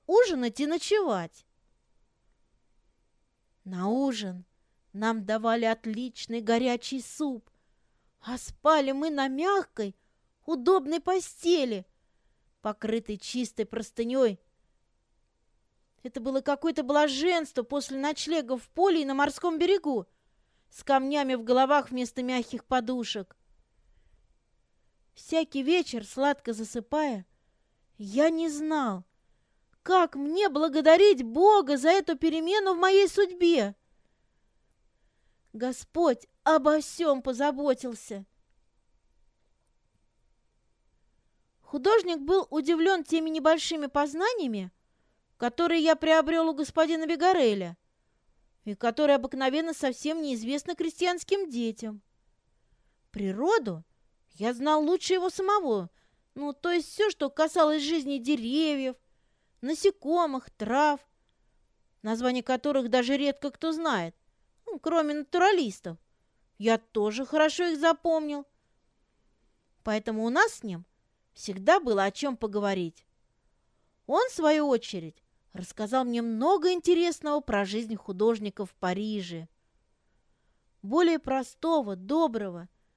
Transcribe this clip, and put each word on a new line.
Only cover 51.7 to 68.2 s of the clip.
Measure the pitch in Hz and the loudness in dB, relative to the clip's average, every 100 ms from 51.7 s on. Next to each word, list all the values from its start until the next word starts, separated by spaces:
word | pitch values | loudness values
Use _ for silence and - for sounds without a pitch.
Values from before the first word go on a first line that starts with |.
| 220 220 208 _ _ _ _ _ _ _ _ _ _ _ | -6 -12 -14 _ _ _ _ _ _ _ _ _ _ _
Природу | 202 196 196 320 440 214 165 - _ _ _ _ - | -8 -6 -2 2 2 0 -8 -12 _ _ _ _ -6
я | 220 | -4
знал | 240 285 311 | -2 2 2
лучше | 302 359 - | 2 0 0
его | 370 359 | 0 0
самого, | - 381 415 302 208 175 _ _ _ _ | -2 0 0 0 -2 -4 _ _ _ _
ну, | 262 294 | -10 -10
то | 285 349 | -6 -2
есть | 349 - | -2 -2
все, | - 415 | -2 -2
что | - 277 | 0 -4
касалось | - 311 359 302 311 | 0 0 4 4 2
жизни | 285 330 269 277 | -2 -4 -4 -6
деревьев, | 240 294 233 285 311 285 262 254 _ _ _ _ _ - | -2 -2 -2 -2 0 -2 -4 -8 _ _ _ _ _ -12
насекомых, | 247 320 392 - 277 349 320 262 - | -6 0 0 0 -2 0 0 -4 -10
трав, | - 208 277 302 285 _ _ _ _ _ _ _ _ _ _ | -10 -2 2 2 0 _ _ _ _ _ _ _ _ _ _
названия | 214 226 247 254 | -6 -2 -2 -2
которых | 240 254 294 269 240 | -2 -2 0 0 2
даже | 254 240 277 | 0 2 0
редко | 285 277 285 | 0 -2 -8
кто | - 320 | -6 -6
знает, | 320 330 214 165 _ _ _ _ _ 480 339 | -2 -2 -2 -4 _ _ _ _ _ -14 -8
кроме | 320 330 302 | -2 0 0
натуралистов. | 294 285 359 381 381 233 - 175 165 _ _ _ _ _ - | -4 -2 2 4 4 0 -6 -12 -14 _ _ _ _ _ -4
Я | 214 220 | 0 0
тоже | _ 220 208 220 254 | _ -2 -2 -2 -2
хорошо | 302 311 349 349 | 2 2 2 -2
их | 302 | 2
запомнил. | 330 320 339 320 | 2 2 0 0